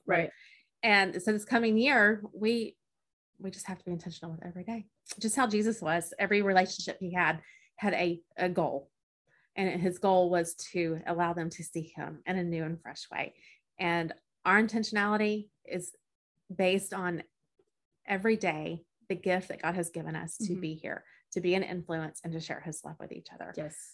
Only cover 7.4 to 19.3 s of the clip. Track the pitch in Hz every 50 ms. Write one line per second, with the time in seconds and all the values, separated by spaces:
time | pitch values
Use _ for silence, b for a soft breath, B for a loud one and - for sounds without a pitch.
7.4 | b b b b b b b - 208 202 170 - 180 175 170 170 _ _ - -
8.4 | 180 185 170 180 160 135 - 139 - _ _ _ _ _ _ _ _ _ _ _
9.4 | _ _ - 196 190 185 135 180 175 185 180 - - 196 190 185 180 175 180 170
10.4 | 170 170 - - - - - 180 170 165 160 160 - - 170 170 175 170 170 170
11.4 | 160 160 - - 160 - - 165 156 - - 156 147 139 156 - - 175 185 190
12.4 | 175 170 170 160 160 156 165 160 - 120 151 - - - - - 131 - - b
13.4 | b b b b b _ _ - 185 170 170 170 165 156 - _ _ _ _ _
14.4 | - 180 190 214 226 214 220 226 214 - 214 208 202 208 214 214 214 214 214 214
15.4 | 208 - _ _ _ - - 180 180 - - _ _ _ _ _ _ _ _ _
16.4 | _ - 185 180 190 185 190 196 - - 190 190 180 180 175 - - _ _ _
17.4 | _ _ _ _ _ _ _ _ _ _ _ _ - - 202 190 190 226 220 220
18.4 | 185 175 156 156 156 165 170 165 - _ _ _ _ - 190 175 - 185